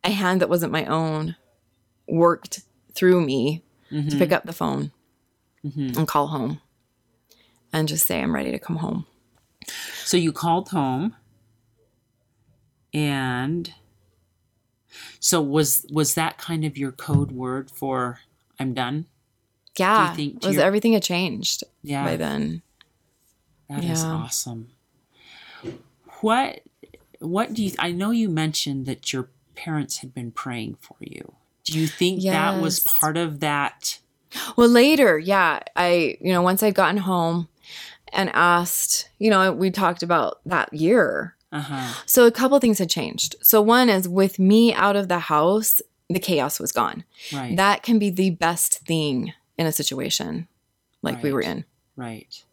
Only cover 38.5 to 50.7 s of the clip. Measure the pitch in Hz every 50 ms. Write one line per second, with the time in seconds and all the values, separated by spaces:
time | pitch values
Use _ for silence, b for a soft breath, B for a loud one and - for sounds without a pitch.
38.5 | 175 175 175 175 - - - - - - - - _ _ 208 220 208 190 185 190
39.5 | 165 127 185 190 180 202 196 170 175 - 170 170 175 160 123 80 - _ _ 151
40.5 | 180 156 - - - 151 156 170 220 240 180 131 - 73 - 170 _ _ _ _
41.5 | - 147 147 147 147 135 131 127 - - - - - 254 240 233 233 233 247 262
42.5 | 277 285 262 233 214 - 190 165 - 175 131 80 - - - - - - - -
43.5 | - 220 208 214 233 247 254 240 208 190 185 185 175 190 196 190 - - 185 190
44.5 | 208 220 233 233 - - 185 202 202 202 196 180 180 175 165 - 160 151 151 175
45.5 | 196 214 220 - - - - _ _ _ _ _ 170 185 185 - 180 147 127 147
46.5 | - - 78 - - - 113 67 - - 175 _ B B B B 143 139 131 123
47.5 | - 175 190 202 208 - - - 240 220 202 202 175 185 190 190 170 165 170 165
48.5 | 170 165 - - - - _ - 165 160 156 147 135 127 113 - 156 _ _ _
49.5 | _ - 165 160 151 - 147 - 135 131 - - - - - - - 170 170 _
50.5 | _ _ _ _